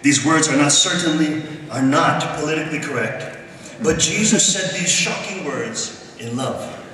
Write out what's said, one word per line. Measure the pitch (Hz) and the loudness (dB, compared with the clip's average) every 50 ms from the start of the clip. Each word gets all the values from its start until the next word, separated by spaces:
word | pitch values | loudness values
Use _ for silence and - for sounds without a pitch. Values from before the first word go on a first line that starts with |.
These | - 143 143 - - | 6 4 4 4 4
words | 151 160 160 - - | 4 4 4 4 4
are | 135 | 4
not | 143 147 - | 4 4 4
certainly, | - - - 185 175 175 175 160 151 160 156 151 151 156 - - - - - - | 4 4 4 2 0 0 0 0 2 2 2 2 0 -2 -4 -8 -10 -12 -10 -8
are | 117 131 | -2 2
not | 131 135 143 147 147 160 165 165 - - - 156 | 2 4 4 4 4 4 2 0 -2 -4 -4 -4
politically | 147 151 160 160 - - 156 143 | -2 -2 -2 -2 -2 -4 -6 -6
correct, | - - - - - - - - - - - - - - - - - - - - - | -4 -4 -2 -2 -2 -4 -4 -8 -10 -10 -12 -14 -16 -18 -18 -18 -18 -18 -10 -2 0
but | 160 160 - | 0 2 2
Jesus | - - 202 208 220 - - - - | 2 0 2 2 4 4 6 4 4
said | - 202 196 190 180 185 185 | 4 2 0 -2 -2 -2 -2
these | 175 - | 0 2
shocking | - - - - - - - 208 196 180 156 | 2 2 2 0 -2 -4 -6 -6 -8 -6 -6
words | 143 131 123 117 117 113 - - - - - - - - - | -4 -4 -4 -6 -6 -6 -6 -8 -8 -10 -14 -18 -18 -16 -12
in | 110 233 117 | -10 -6 -4
love. | - - - - - - - - - - - | -4 -4 -4 -4 -6 -8 -10 -12 -12 -14 -16